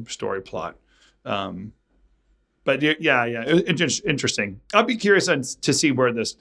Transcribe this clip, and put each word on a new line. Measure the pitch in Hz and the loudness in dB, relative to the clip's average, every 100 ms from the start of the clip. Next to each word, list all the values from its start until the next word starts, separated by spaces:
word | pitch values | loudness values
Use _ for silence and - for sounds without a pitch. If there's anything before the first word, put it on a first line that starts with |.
| 113 | -12
story | - 101 98 | -10 -8 -8
plot. | 95 98 82 - _ _ _ _ 127 | -8 -10 -10 -12 _ _ _ _ -8
Um, | 104 95 90 104 - _ _ _ _ _ _ _ _ | -6 -6 -8 -14 -16 _ _ _ _ _ _ _ _
but | - 135 | -4 0
y-, | 151 156 | 0 0
yeah, | 160 131 120 | 2 2 2
yeah, | 117 | -4
it, | 117 165 185 | 2 2 2
it's | 165 | 0
just | 165 - - | 0 -2 -2
interesting. | 143 117 - 101 98 - | -2 -2 -2 -4 -8 -2
I'll | 208 | 2
be | 226 233 | 2 2
curious | 202 196 165 | 4 4 4
on, | 151 127 - | 0 -2 -4
to | - | 0
see | 135 156 | 2 2
where | 123 127 | 2 2
this | 117 107 - | 0 -4 -8